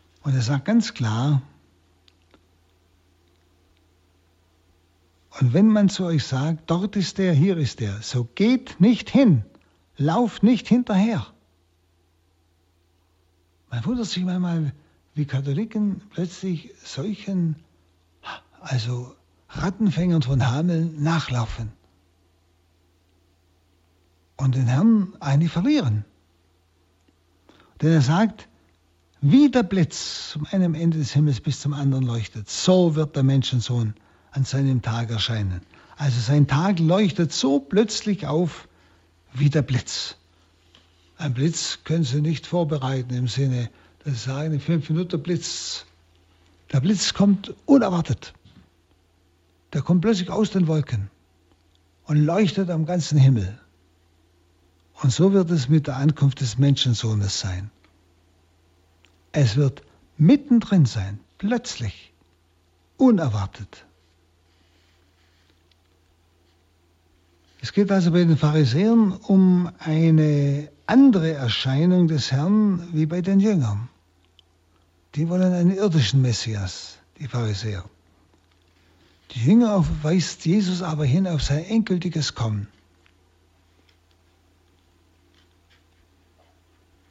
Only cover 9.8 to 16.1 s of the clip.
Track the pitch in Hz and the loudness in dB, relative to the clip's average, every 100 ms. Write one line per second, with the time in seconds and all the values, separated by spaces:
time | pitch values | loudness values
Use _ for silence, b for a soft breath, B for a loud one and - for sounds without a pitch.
9.8 | _ - 147 202 226 - 214 240 - 247 | _ -4 -2 0 -2 2 2 2 2 0
10.8 | 240 190 220 180 - _ _ _ _ _ | 2 2 2 0 -6 _ _ _ _ _
11.8 | _ _ _ _ _ _ _ _ _ _ | _ _ _ _ _ _ _ _ _ _
12.8 | _ _ _ _ _ _ _ _ _ 120 | _ _ _ _ _ _ _ _ _ -8
13.8 | 165 247 214 180 180 180 175 170 147 - | -4 -4 -4 -4 -4 -2 -2 -2 -4 -6
14.8 | b b b 147 143 131 139 143 226 214 | b b b -8 -4 -4 -4 -4 -4 -4
15.8 | 208 185 - | -4 -4 -10